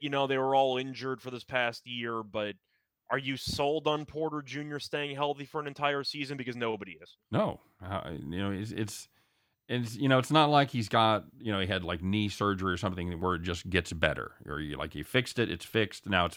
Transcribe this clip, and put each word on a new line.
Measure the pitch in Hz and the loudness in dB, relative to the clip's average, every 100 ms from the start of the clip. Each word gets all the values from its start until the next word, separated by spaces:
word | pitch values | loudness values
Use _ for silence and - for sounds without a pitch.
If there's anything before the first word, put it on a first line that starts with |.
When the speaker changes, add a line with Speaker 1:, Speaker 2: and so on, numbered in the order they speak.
Speaker 1:
You | 143 | -2
know, | 139 135 | 2 2
they | 135 | 2
were | 135 | 4
all | 135 135 127 | 6 4 2
injured | 135 123 131 123 | -2 -6 -6 -6
for | 127 | -8
this | 123 - | -10 -4
past | 131 120 117 127 | 0 0 -2 -10
year, | 120 117 113 | -6 -4 -4
but | 107 107 104 95 _ _ _ _ - | -4 -4 -4 -6 _ _ _ _ -4
are | 131 | -2
you | 131 135 | -2 -4
sold | - - 143 156 151 | -4 0 0 2 2
on | 151 147 | 0 -2
Porter | 151 156 147 | -4 -2 -4
Junior | 135 139 151 147 | -8 -8 -6 -8
staying | - 147 143 139 | -4 -4 -4 -2
healthy | 147 139 139 | -2 -2 -4
for | 156 | -6
an | 143 | -6
entire | 139 143 143 | 0 0 2
season? | 131 151 135 139 | -2 -4 -6 -4
Because | 127 120 | -4 -2
nobody | 117 107 95 82 | -2 -2 -6 -14
is. | 90 _ - | -20 _ -2
Speaker 2:
No. | 151 208 - _ - | 0 2 -2 _ -14
Uh, | 92 95 78 78 71 | -6 -4 -4 -8 -6
you | 90 | -2
know, | 98 | -2
it's, | 98 110 | -2 -4
it's, | 101 107 - - _ _ _ _ _ - | -4 -4 -6 -16 _ _ _ _ _ -4
it's, | 123 117 110 | -4 -2 0
you | 135 | 4
know, | 131 | 4
it's | 120 | 6
not | 151 147 | 6 6
like | 147 139 | 6 4
he's | 120 107 | 0 2
got, | 117 110 107 - - | 4 6 4 -2 -8
you | 113 | -2
know, | 98 | 0
he | 95 | 2
had, | 95 87 | 0 0
like, | 87 | -2
knee | 92 107 104 | 2 2 2
surgery | - 101 95 95 | 2 2 2 0
or | 87 | 0
something | 98 92 87 85 | -2 -2 -4 -2
where | 90 87 | 0 0
it | |
just | 87 85 90 | -2 -4 0
gets | 87 - | 0 0
better. | 82 78 69 - - - | 0 0 0 -8 -12 -8
Or | 76 | -6
you, | 76 67 | -4 -6
like, | 78 | -6
he | 73 | -8
fixed | 76 127 123 - | -2 -2 0 -2
it, | 110 | -2
it's | - | -2
fixed, | - 113 104 - 107 | -2 0 0 -4 0
now | 92 | 2
it's | 85 | 2